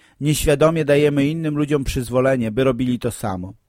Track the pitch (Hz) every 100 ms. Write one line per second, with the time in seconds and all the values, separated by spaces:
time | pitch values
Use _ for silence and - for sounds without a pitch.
0 | _ - 143 147 151 143 156 165 143 147
1 | 147 143 143 165 156 147 143 147 - 135
2 | 117 123 135 131 113 110 135 120 127 123
3 | 120 - 107 92 92 110